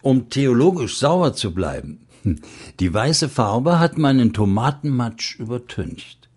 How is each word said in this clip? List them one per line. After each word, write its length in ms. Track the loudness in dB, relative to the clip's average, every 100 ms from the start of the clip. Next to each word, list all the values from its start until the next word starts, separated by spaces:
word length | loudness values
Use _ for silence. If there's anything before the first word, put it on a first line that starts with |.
um 280 | 2 0 0
theologisch 680 | 0 2 4 4 2 -6 -2
sauer 360 | 0 2 0
zu 200 | 0 -4
bleiben. 520 | -4 -4 -6 -12 -16 _ _
<laughs> 160 | -4 -4 -8 -20 -20 -4
Die 140 | -2
weiße 360 | 0 0 0 -2
Farbe 500 | 0 0 0 2 2
hat 180 | 2 2
meinen 360 | 2 4 2
Tomatenmatsch 1040 | 2 0 2 0 -2 -2 -2 -2 -6 -12 -10
übertüncht. 920 | -8 -8 -8 -8 -8 -10 -18 -20 _